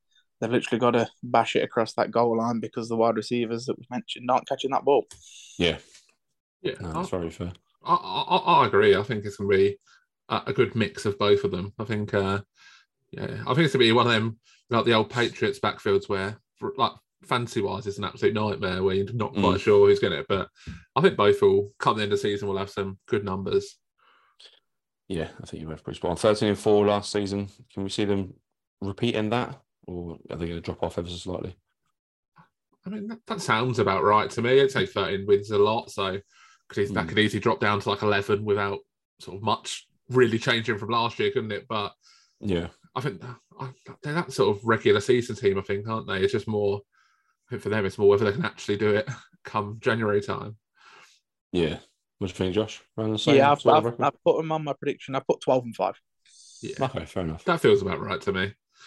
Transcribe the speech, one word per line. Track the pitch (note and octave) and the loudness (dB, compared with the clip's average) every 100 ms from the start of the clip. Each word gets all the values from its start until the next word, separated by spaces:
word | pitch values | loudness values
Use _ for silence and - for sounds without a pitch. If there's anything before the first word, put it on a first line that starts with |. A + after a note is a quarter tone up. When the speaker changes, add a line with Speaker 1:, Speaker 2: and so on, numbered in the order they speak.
| _ _ _ - | _ _ _ -8
Speaker 1:
they've | A2+ | -2
literally | A#2+ - A#2 | -2 0 0
gotta | A#2+ A#2+ A2+ _ | 2 2 0 _
bash | B2 A#2 A2+ A#2 | 0 0 2 0
it | |
across | A2+ A#2+ A2 | 0 -2 -2
that | - G2 | -2 -2
goal | A#2 A#2 A2+ | 2 2 0
line | A#2 A#2 | -2 -4
because | G#2+ B2 A2+ | -6 -8 -4
the | A2+ | 0
wide | A#2 A2 | 2 0
receivers | - A#2+ A2+ A#2 B2+ | -2 -4 -4 -6 -6
that | - | -8
we've | A#2+ | -8
mentioned | B2 - - B2 | -10 -10 -8 -2
aren't | B2+ - | -2 -2
catching | C3+ C3 | -6 -4
that | B2+ | -2
ball. | C#3 C3+ - - - - - - | 2 2 0 -10 -20 -20 -12 -2
Speaker 2:
Yeah. | F2 D2+ - - _ _ _ _ _ _ | -2 -2 -10 -20 _ _ _ _ _ _
Speaker 3:
Yeah, | - - | -10 -8
Speaker 2:
No, | E2+ | -8
that's | D#3 F#3 | -6 -6
Speaker 3:
I, | F2+ | -6
Speaker 2:
very | E2+ | -6
fair. | - F2+ F2+ _ _ - | -8 -10 -12 _ _ -2
Speaker 3:
I, | F3 | -2
I, | - C3+ - F3+ - D#3 | -2 -6 0 0 4 4
I | A#2 | 6
agree. | G2+ G#2 F#2+ | 6 6 4
I | |
think | G#2 A2 | 2 -6
it's | G2+ - | -8 -6
gonna | G2+ G2 | 0 4
be | G2 G2+ _ _ _ _ - | 2 0 _ _ _ _ -6
a, | A2 - | -6 -2
a | |
good | G#2 A#2 A#2 | 0 0 0
mix | G2+ - G#2+ | -4 -2 -4
of | G2+ | 0
both | G#2 G2+ G2+ | 4 4 2
of | |
them. | F2+ G2+ - | -4 -6 -8
I | G#2+ | -6
think, | G#2+ G#2 | -6 -2
uh, | G2+ G2 G2+ - _ - - _ _ _ | 0 0 -2 -6 _ -20 -20 _ _ _
yeah, | - - A2 - | -10 -8 -6 -2
I | |
think | B2+ | 2
it's | D#3 | 4
gonna | - A2+ | 4 6
be | |
one | A#2 A#2 | 6 6
of | |
them, | A2 A2+ A2+ _ _ - | 4 0 -6 _ _ -2
like | A#2 | 0
the | A2 | 4
old | A2+ G#2+ | 4 2
Patriots | A#2+ A2+ - A2 - | 0 -2 -2 -4 0
backfields | G#2 - G#2+ G2 - | -2 -2 0 0 0
where, | G2 G2 A2+ _ - | -4 -4 -8 _ -12
for, | A2 - | -8 -2
like, | A2+ - _ _ | -4 -4 _ _
fantasy-wise, | - B2 A#2+ A2+ F#2+ F#2+ G2+ | -4 -4 -2 -4 -4 -4 -8
it's | G2 | -6
an | |
absolute | G2 - G2+ G#2+ | -8 0 0 2
nightmare | G#2+ - F#2+ F2+ | -2 -2 -4 0
where | F#2+ G2 | 0 0
you're | G2 | -2
not | A#2 G#2+ | -4 -4
quite | G2+ F#2+ F#2+ | 0 2 2
Speaker 2:
Mm. | |
Speaker 3:
sure | A2 G2+ G2+ | 4 6 8
who's | G2+ | 6
gonna, | G#2 D2+ - | 2 -2 -2
but | G2 - _ - D#2+ - C3 | -4 -4 _ -16 -16 -6 2
I | |
think | F3+ - | 4 6
both | G#2 G2+ | 4 6
will, | G2+ G2 G2+ - | 6 4 0 -2
come | B2 G#2+ | 0 0
the | |
end | G#2 | 0
of | G2+ | 0
the | G#2+ | -2
season, | G2+ G2+ | -4 -4
will | G2 | -4
have | G2 | -6
some | - G2 G2 - | -6 -6 -8 -4
good | A2 | -4
numbers. | G2+ F#2+ F#2+ - - - _ _ _ _ _ _ - _ _ _ _ _ - | -2 -6 -2 -2 -2 -16 _ _ _ _ _ _ -20 _ _ _ _ _ -10
Speaker 2:
Yeah, | F2+ D#2 - | -6 -8 -10
I | - | -16
think | E2 | -12
you | D#2+ | -12
were | D#2 | -12
pretty | - G2 | -12 -6
spot | F2 | -4
on. | E2+ | 2
Thirteen | G#2+ G#2 G#2+ | 2 4 2
and | G2 | 2
four | A2 G#2 G#2 | 4 4 4
last | G2+ G2+ | 2 0
season. | G#2 G2 G2+ G2 - - | -4 -4 -4 -8 -12 -14
Can | - | -8
we | G2 | -6
see | - G#2 | -4 -2
them | G2 F#2+ - _ _ _ - | -2 -4 -12 _ _ _ -12
repeating | G2 G2 A#2+ A2 G#2+ | -10 -4 -2 -2 -2
that, | A#2+ - C3+ _ _ - | -2 -4 -10 _ _ -14
or | F2 F2 E2 - | -10 -10 -12 -12
are | D#2+ | -8
they | E2+ | -8
gonna | E2+ | -8
drop | E2+ E2 | -8 -6
off | E2+ - | -6 -6
ever | F2 | -8
so | F2 | -10
slightly? | F#2+ F2 F#2 - _ _ _ _ _ _ _ _ _ _ _ _ F#3 | -10 -8 -10 -14 _ _ _ _ _ _ _ _ _ _ _ _ -14
Speaker 3:
I | |
mean, | G#3+ G3+ | -10 -10
that, | A3+ - | -12 -10
that | G#3 | -6
sounds | - A2+ B2+ A#2 | 0 2 2 2
about | G2+ F#2+ G2+ | 2 2 4
right | G#2+ G2+ | 4 2
to | - | -2
me. | A#2+ C3+ | 4 4
I'd | C3+ | 4
say | B2 F#2+ | 2 -2
thirteen | G#2 F#2+ G2 G2 | -2 -2 -2 2
wins | G2+ G2 | 2 2
a | G#2 | 2
lot, | G#2 A2+ - | 2 2 -4
so | - F#2+ G2 - _ - _ - | -6 -4 -4 -10 _ -20 _ -8
could | - G2 | -4 -2
e-, | |
that | G2+ E2+ | -2 0
Speaker 2:
Mm. | |
Speaker 3:
could | G#2+ | 2
easily | G#2+ G#2+ | 2 2
drop | A2+ - | 0 2
down | G#2+ G2+ | 2 0
to, | G#2 | 0
like, | G2+ | -2
eleven | G#2+ G2 G2 G2+ G#2 | 0 0 0 -2 0
without | G2+ G2+ G2 - _ _ - | -2 -2 -6 -12 _ _ -20
sort | - G2 | -16 -6
of | |
much | G#2 A2 - - - _ - | -4 -4 -6 -14 -16 _ -2
really | B2+ A#2 A2+ | 4 4 2
changing | C3 A#2 A#2 G#2 | 0 0 -2 -4
from | G#2 | -2
last | A#2 A#2 - | -2 -2 -2
year, | G#2 | -2
couldn't | A#2+ A2 | -2 -4
it? | G2 - | -8 -6
But | A2 G2+ - _ _ _ - | -6 -6 -10 _ _ _ -10
Speaker 2:
Yeah. | G2 E2+ E2+ - _ C3 | -4 -2 -4 -12 _ -8
Speaker 3:
I | |
think, | C3+ - B2 A#2+ _ - | -8 -10 -16 -18 _ -16
I, | C3 - - - | -16 -16 -20 -14
they're | D3 | -8
that | D#3+ F3 | -6 -4
sort | - G#2 G2+ | 0 2 2
of | |
regular | A2+ A2+ A2+ G#2 | 0 2 4 4
season | - B2 A#2+ A2 | 4 2 0 -2
team, | G2+ G2 | 0 0
I | |
think, | F#2+ G2+ A2 | -2 -6 -4
aren't | A2+ - | -8 -4
they? | F#2+ | -2
It's | G2 | 0
just | A2 A2+ | 0 -2
more, | G#2 G2+ G2+ - _ _ _ _ _ - | -2 0 -2 -8 _ _ _ _ _ -14
I | |
think | A2 | -8
for | G2+ | -4
them, | G#2+ G2 | -2 -2
it's | - | 2
more | G2+ | 4
whether | G2+ | 6
they | G#2 | 2
can | A2+ A2 | 0 -4
actually | - - G#2 | -6 -6 0
do | G#2+ G#2 | 2 0
it | - A#2 - | -2 -10 -16
<laughs> | _ | _
come | - G#2+ G2+ A2+ | -8 -6 -6 -4
January | B2+ A#2 G#2+ G#2 | -2 0 0 0
time. | G#2 G2+ G#2 A2 _ _ - - - _ _ _ _ | -2 -8 -8 -16 _ _ -20 -20 -20 _ _ _ _
Speaker 2:
Yeah. | F2+ D#2 F2 - _ _ - | -2 0 -2 -14 _ _ -10
What | F#2+ | -8
do | |
you | - | -4
think, | F#2 | -2
Josh? | G2 G#2+ - _ - | 0 -2 -6 _ -6
Around | A2 | -4
the | G#2+ | 0
same | D#3 C3+ | 4 6
Speaker 1:
Yeah, | C#3+ | 6
I've, | C#3+ | 4
Speaker 2:
sort | C#3+ | 4
of | B2+ | 4
Speaker 1:
I've, | A#2 | 4
Speaker 2:
record? | A#2 C#3 | 0 -2
Speaker 1:
I've | - | 0
put | F3 D#3 | 0 0
them | D#3+ | 0
on | D#3 | -4
my | D3+ | -4
prediction. | - C#3+ - - C3+ | -6 -6 -8 -6 -6
I | - | -2
put | - | -2
twelve | - C3 | 0 0
and | A#2+ G#2 | 0 -4
five. | F#2+ - _ _ _ _ - - | -4 -6 _ _ _ _ -20 -16
Speaker 3:
Yeah. | A2+ C#3 C3 | -12 -4 -4
Speaker 2:
Okay, | - D#2+ | -4 -8
fair | F#2+ | -6
enough. | E2+ E2 - | -6 -4 -2
Speaker 3:
That | E3+ | 2
feels | B2 G2+ | 6 4
about | G2 F2 | 2 -4
right | G#2 F#2 | -6 -6
to | - | -2
me. | F#2 G2+ - _ _ | -2 -2 -6 _ _